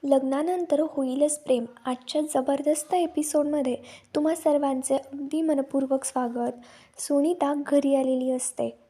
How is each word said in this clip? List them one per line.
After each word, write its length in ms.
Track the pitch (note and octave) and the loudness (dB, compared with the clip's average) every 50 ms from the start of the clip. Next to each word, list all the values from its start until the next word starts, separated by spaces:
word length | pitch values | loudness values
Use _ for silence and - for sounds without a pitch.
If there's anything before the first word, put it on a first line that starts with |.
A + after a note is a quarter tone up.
| - | 2
लग्नानंतर 760 | C#4 C#4 C4+ C4+ C4 C4+ C#4 D#4 E4+ F4+ F#4 F4 E4+ D4+ C#4+ D#4 D#4 | 4 2 2 2 0 -2 0 0 0 0 -2 0 0 2 2 2 0
होईलच 480 | - C#4+ C4+ B3+ B3+ C4+ D4 D4+ D4 - | 0 -2 -2 -2 0 2 2 0 0 -4
प्रेम 260 | - - C4 A#3+ A#3 A#3 - - - | -2 0 0 0 0 -4 -12 -10 -6
आजच्या 360 | C4+ B3+ B3 - - - D4+ D4+ D4+ - | -6 -6 -6 -6 -4 -2 -2 -2 0 -2
जबरदस्त 600 | C4+ C4 C4 C#4 C#4 C#4+ D4 D4+ D4+ - - - | -2 0 0 -2 0 2 2 0 0 0 -2 0
एपिसोडमध्ये 800 | F#4 F4 D#4+ E4 - D4+ D4+ - D4+ D4 D4 D4 D4+ C#4 B3+ B3 - - - - - _ _ _ | 0 0 0 0 -4 -4 0 2 2 2 2 0 0 0 -2 -4 -4 -8 -14 -20 -20 _ _ _
तुम्हा 200 | - D4+ D#4 - | 0 0 0 0
सर्वांचे 600 | E4 - D#4+ D4 D4 C#4+ C#4 C4+ C4 B3+ - C4+ | 0 2 2 2 4 2 0 -2 -2 -2 -2 -2
अगदी 480 | C#4 C4+ - C#4 C#4 C#4+ C4+ D4 D#4 D#4+ | -2 -2 -6 -12 -10 -8 -4 -2 -2 0
मनपूर्वक 640 | D#4+ D4+ C#4 C4+ C#4 - C#4 C#4 C4 C4+ C4+ C4+ | 2 2 0 0 -2 -2 -2 0 0 0 -2 -2
स्वागत. 480 | - - C4+ B3+ A#3+ A#3 B3 A#3+ A#3+ B3 - - - - - - _ _ - | -4 -4 -4 -4 -4 -4 -2 -4 -4 -4 -6 -14 -20 -20 -20 -20 _ _ -14
सुनीता 560 | - - C#4+ C#4+ C#4+ D#4 F4 F4+ - C#4 C#4+ D4 C#4+ | -4 0 2 2 4 2 2 0 0 0 0 -2 -2
घरी 280 | - C#4+ C#4+ C#4 C#4 C#4 | 2 2 4 4 4 2
आलेली 360 | C4+ C4+ C4 C4 B3+ B3+ C4 | 2 2 2 0 0 0 0
असते. 400 | B3+ B3+ B3+ - - - A#3+ A#3 A3+ - _ _ | -2 -2 -2 -6 -4 -4 -4 -4 -4 -10 _ _